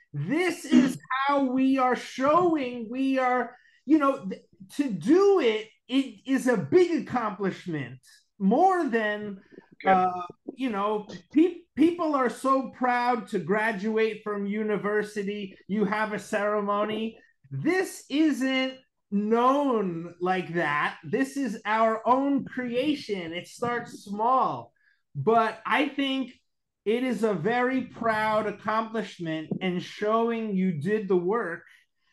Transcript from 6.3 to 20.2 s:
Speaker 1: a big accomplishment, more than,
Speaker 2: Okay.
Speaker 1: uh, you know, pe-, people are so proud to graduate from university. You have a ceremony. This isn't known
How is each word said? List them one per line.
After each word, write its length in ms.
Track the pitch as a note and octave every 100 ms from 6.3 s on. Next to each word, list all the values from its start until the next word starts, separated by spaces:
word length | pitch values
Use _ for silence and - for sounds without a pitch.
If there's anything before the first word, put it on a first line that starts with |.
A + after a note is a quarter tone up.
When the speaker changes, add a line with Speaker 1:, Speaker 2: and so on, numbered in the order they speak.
| C4+ A#3+
Speaker 1:
a 100 | A3+
big 440 | C#3 F4+ F4 D4+
accomplishment, 1000 | - B3 A3 F#3+ G3 - F3+ D#3 A#2 C3 - - _ -
more 480 | G3 B3+ F#4+ F4+ C#4+
than, 520 | A3+ G#3+ G#3 G#3 F#3+ - - - -
Speaker 2:
Okay. 100 | F#3+ F#3
Speaker 1:
uh, 220 | F#3 F3+ F3 - -
you 160 | - B3+
know, 380 | G3+ G#3 G#3+ G3 F3+ -
pe-, 300 | C#4+ F4 - - -
people 380 | D#4+ F4 D#4
are 160 | C4+ B3
so 420 | - C4 C4+ A3+ -
proud 500 | B3 B3 A#3+ A#3+ G3
to 100 | G3+
graduate 840 | D#3 G#3+ A3 G3+ A3 A3 A3 G#3
from 220 | G#3+ G#3 G3+
university. 1120 | G#3+ G#3+ G3 G3+ G#3 G#3 G#3 G3 G#3 G3 - -
You 180 | G#3 G3
have 280 | G#3+ G#3+
a 60 | G#3
ceremony. 1000 | - G#3+ G#3 G#3+ G3+ G#3 G#3+ G#3+ A3+ - _ _ _
This 540 | C3+ G#3+ F#4 F#4 - -
isn't 640 | C#4 D#4+ A#3 C4 C4 C4 C4 _ _ _
known 1040 | G3+ G#3 A#3 B3 C#4+ C#4 A3+ F#3+ E3 E3+ -